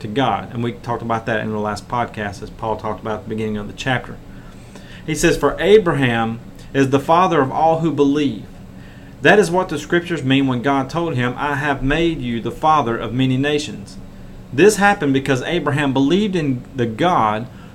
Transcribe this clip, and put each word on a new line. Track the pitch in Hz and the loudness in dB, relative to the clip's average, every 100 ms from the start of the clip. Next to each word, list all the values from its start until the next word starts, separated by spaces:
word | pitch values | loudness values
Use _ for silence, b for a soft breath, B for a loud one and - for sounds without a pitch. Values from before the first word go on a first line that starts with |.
to | 110 | -6
God. | 110 127 98 101 | -2 0 0 -4
And | 117 | -6
we | 117 | -6
talked | 113 120 113 | -6 -6 -6
about | 117 113 123 | -4 -4 -2
that | 110 | -4
in | 110 | -4
the | 107 | -4
last | 104 101 - | -4 -6 -6
podcast, | 120 117 110 101 95 | -4 -4 -6 -8 -8
as | 98 | -14
Paul | - 113 104 | -8 -6 -4
talked | 110 107 | -6 -6
about | 110 107 | -6 -8
at | |
the | - | -6
beginning | 110 107 104 | -6 -4 -6
of | 104 | -8
the | |
chapter. | - 135 123 - - - B B B B B B B 156 | -6 -2 -2 -4 -14 -16 B B B B B B B -6
He | |
says, | 156 170 - | 0 2 2
"For | 143 - | 0 2
Abraham | 170 214 175 139 127 117 113 117 - B B | 6 6 6 2 2 2 -2 -4 -12 B B
is | 139 131 | 0 2
the | 131 | 2
father | - 170 185 160 | 4 4 4 2
of | 131 | 2
all | 135 160 165 | 2 2 2
who | 165 | 0
believe. | 139 143 147 139 101 - - - B B B B B | 2 2 2 0 -2 -10 -16 -18 B B B B B
That | 147 208 | 6 6
is | 170 | 6
what | 180 180 | 2 -2
the | 151 | -4
scriptures | - 175 170 160 | 0 0 0 -2
mean | 131 135 135 | 2 2 2
when | 123 | 0
God | 135 139 131 | 0 0 -2
told | 160 165 | -4 -2
him, | 127 123 - | -2 -2 -2
'I | 143 | -4
have | 139 147 131 | -2 -2 0
made | 131 156 170 151 | 0 2 2 0
you | 123 117 | -4 -4
the | 117 | -4
father | - 156 151 117 113 | 0 2 4 2 -2
of | 107 | -2
many | 123 131 131 | 0 2 2
nations.' | 147 147 107 101 98 - B B B B B | 2 0 -2 -10 -14 -16 B B B B B
This | 127 202 196 | 6 6 6
happened | 202 196 143 | 4 4 2
because | 131 135 127 | 2 2 0
Abraham | - 170 143 139 143 | 0 -2 0 0 2
believed | 135 139 185 214 | 2 4 4 2
in | 180 147 123 - | 0 0 -2 -4
the | 131 117 | -2 -2
God | 107 170 160 107 110 120 B B | 0 2 4 2 0 -6 B B